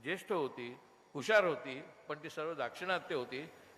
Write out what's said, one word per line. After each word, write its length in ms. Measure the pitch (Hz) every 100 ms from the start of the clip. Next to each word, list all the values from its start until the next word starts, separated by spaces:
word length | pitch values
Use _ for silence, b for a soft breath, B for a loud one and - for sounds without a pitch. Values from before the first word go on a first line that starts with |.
ज्येष्ठ 280 | 120 185 -
होती, 460 | 185 135 127 120 127 - - -
हुशार 300 | 147 123 214
होती, 400 | 185 147 139 131 - - -
पण 160 | 147
ती 60 | 151
सर्व 240 | - 156
दाक्षिणात्य 640 | 156 120 - 180 180 - 156
होती 340 | 123 127 160 - B